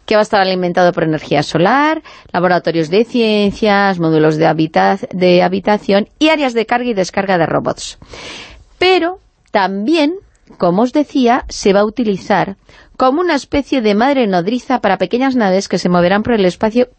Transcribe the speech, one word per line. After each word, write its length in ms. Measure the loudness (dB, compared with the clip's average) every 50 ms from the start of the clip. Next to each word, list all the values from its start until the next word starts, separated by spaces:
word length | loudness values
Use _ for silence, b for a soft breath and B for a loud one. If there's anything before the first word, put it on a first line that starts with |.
| B
que 80 | 0 2
va 60 | 2
a 20 | 2
estar 180 | 2 2 2
alimentado 520 | 2 2 0 0 -2 0 2 2 2 2 2
por 100 | 2 0
energía 400 | -2 -2 -4 -4 -2 -2 -2 -2
solar, 600 | -2 0 0 2 2 2 2 0 0 -2 -4 -8 B B B B B -4
laboratorios 560 | -2 0 0 0 0 0 -2 -2 -2 -2 0
de 160 | 0 0 0
ciencias, 920 | 0 0 0 0 0 2 2 0 0 -2 -2 0 2 2 2 2 2 0 0
módulos 380 | 0 0 2 2 2 2 2
de 100 | 2 2
habita-, 540 | 0 2 0 -2 0 0 0 2 0 0 -2 -6 -8
de 320 | -4 0 2 4 4 4 2
habitación 640 | 2 -2 -2 -2 0 -2 0 0 0 0 0 0 -2 _ -2
y 80 | 0 0
áreas 260 | 2 2 0 -2 -2
de 120 | -4 -4
carga 240 | -2 -2 -2 -2 -2
y 40 | -2
descarga 420 | -2 -4 -4 -4 -4 -2 0 0
de 100 | 0 0
robots. 520 | 0 -2 -2 -2 -4 -6 -6 -10 -16 -16 -18 B B B B B B B B B B B B B _ _ -2
Pero 400 | 0 2 2 2 0 -2 -6 -8 _ _ _ _ _ _
también, 640 | -2 -2 -2 -2 -2 -4 -2 0 0 2 0 0 -2 -4 -10 _ _ _ _ _ -8
como 260 | -2 -2 0 2 2 0
os 100 | 0 0
decía, 520 | 0 -2 0 0 0 2 2 2 0 -2 -6
se 240 | -8 -2 0 2 2
va 80 | 2
a 40 | 2
utilizar 680 | 0 -2 -2 -2 -2 -2 -4 -2 -2 -2 0 -2 -2 -6 -12 b b b b b b b
como 240 | -2 0 0 2 0
una 140 | 0 0 0
especie 460 | -2 -2 -4 -4 -4 -4 -2 -2 0
de 160 | 0 2 2
madre 320 | 2 2 2 2 0 0 0
nodriza 500 | 0 0 0 -2 -4 -4 -4 -4 -4 -2
para 200 | 0 0 0 0
pequeñas 360 | -2 -2 -2 -2 0 0 0
naves 320 | 0 0 2 0 0 -2
que 120 | -2 -4 -2
se 100 | 0 0
moverán 340 | 2 2 2 2 2 0 0
por 120 | 0 0
el 100 | 2 2
espacio 460 | 0 0 0 -2 -2 0 0 -2 -2 _